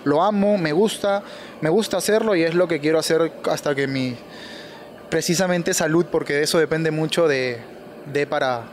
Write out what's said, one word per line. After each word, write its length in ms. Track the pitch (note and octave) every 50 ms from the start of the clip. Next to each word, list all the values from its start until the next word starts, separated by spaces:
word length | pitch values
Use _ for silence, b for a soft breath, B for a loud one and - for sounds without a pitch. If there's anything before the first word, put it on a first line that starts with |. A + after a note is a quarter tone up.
| -
lo 180 | C#3+ C#3+ D3+
amo, 360 | F3+ G#3 G#3+ G3+ G3+ G#3 G#3 G3
me 140 | E3 D3+
gusta, 500 | D3 E3+ A3 G#3 - - - G3+ G3 G3+ G#3 B B B B B B B
me 80 | - D#3
gusta 260 | E3+ A3 G#3 - -
hacerlo 400 | F#3 - - G#3 A3 A3+ A3 G3+
y 60 | E3
es 120 | E3 E3 D#3+
lo 140 | F3 F3+ E3
que 100 | E3+ D3
quiero 200 | C#3+ D#3 D#3+ D#3+
hacer 340 | D3+ - E3 D#3+ E3 D#3+ - - - F3+
hasta 240 | E3 D3 - D3+ D3
que 120 | C#3 C#3
mi, 300 | C3+ C3+ C3 C3 B2+ B2 - - B B B B B B B B B B B B B B - - -
precisamente, 640 | - D#3+ D#3 - E3+ D3+ F#3+ F3+ F3+ F3 E3 F#3+
salud, 320 | F#3 E3+ E3 D#3 D#3 E3+ F3 E3+
porque 220 | - D#3+ D3+ - C#3+
de 80 | C#3+
eso 160 | D#3 D#3 - E3+
depende 320 | D#3 D3 D#3+ D#3+ D#3+ D#3+
mucho, 360 | D#3 D#3 D#3 D3+ - - E3+
de, 300 | D#3 C#3 C3 B2+ B2+ A#2+ A#2 A#2 - - - - - - - - C#3+
de 140 | C#3 C#3+ C#3+
para 380 | C#3+ D3+ D3 C#3+ C3 B2 A#2 A#2 A#2